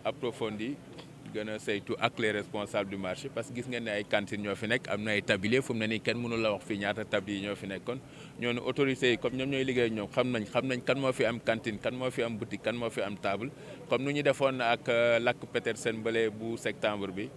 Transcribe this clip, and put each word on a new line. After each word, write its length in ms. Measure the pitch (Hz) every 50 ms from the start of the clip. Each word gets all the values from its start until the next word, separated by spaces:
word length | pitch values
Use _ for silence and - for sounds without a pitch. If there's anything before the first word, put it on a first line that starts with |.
| -
approfondie, 720 | 110 117 - 127 120 113 - 120 107 107 104 110 127 143 - - - - - - - - - - - -
gën 140 | 107 107 107
a 100 | 107 107
saytu 380 | - - 104 101 98 - - -
ak 200 | - 120 - -
les 100 | 113 107
responsables 580 | 104 104 101 - - 107 104 101 - 107 101 98
du 80 | 101
marché, 320 | 98 98 92 92 - - 135 -
parce 140 | 113 113 -
que 60 | 120
gis 100 | 123 120 127
ngeen 160 | 123 120 117
ne 60 | 110
ay 140 | 104 104 107
cantines 400 | - - 104 104 92 110 101 104
ñoo 100 | 104 98
fi 140 | - 113 107
nekk, 180 | 117 127 - -
am 140 | 101 104
na 80 | 104 110 107
ay 60 | 104
tablier, 400 | 95 - 107 98 92 107 120 131
fu 100 | 135 - 123
mu 60 | 113
ne 80 | 110 110
nii 120 | 113 104
kenn 160 | - 117 110 120
mënu 160 | 120 117 117 113
la 120 | 113 107
wax 120 | 101 95 -
fii 140 | - 110 98
ñaata 260 | 101 101 104 110 107
tablier 380 | - - 104 95 101 104 98
ñoo 140 | 98 101 101
fi 100 | 98 107
nekkoon. 320 | 95 95 92 87 - 120 131 - - - - - - - -
Ñooñu 200 | 117 120 120 123
autorités 500 | - 127 127 151 143 135 131 123 135 123
yi, 80 | 120 113
comme 180 | - 123 123
ñoom 140 | 131 131 139
ñooy 140 | 139 135 135
liggéey 220 | 131 127 123 120
ak 60 | 117
ñoom, 160 | 113 107 101 98 -
xam 160 | 127 123 127
nañ, 160 | 123 113 104
xam 200 | - - - - 131
nañ 120 | 127 123 120
kan 140 | - 131 139
moo 120 | 135 131
fi 120 | 127 - 123
am 160 | 107 120 117
cantine, 380 | - - 113 113 - 117 104 101
kan 160 | - 117 123
moo 160 | 127 127 127
fi 120 | 123 -
am 160 | 120 117 117 104
boutique, 240 | 123 - 107 -
kan 140 | - 107 113
moo 140 | 120 117 117
fi 100 | - -
am 140 | 190 202 208
table. 340 | 180 - 101 98 101 113 - - - - - - - - -
Comme 160 | 123 120 131
nu 80 | 143
ñu 100 | 143 147
defoon 380 | 139 139 131 - 139 135 131 127
ak, 280 | 123 117 120 117 - 131
euh, 300 | 120 117 120 120 117 117
lakk 260 | 117 123 123 - - -
Petersen 480 | - 120 - 117 110 - - 120 110 113
bële 280 | 107 113 113 113 113 110
bu 260 | 104 110 113 113 117
septembre 540 | 113 - 113 104 - - 110 104 104 98 95
bi 180 | 92 95 107 135 -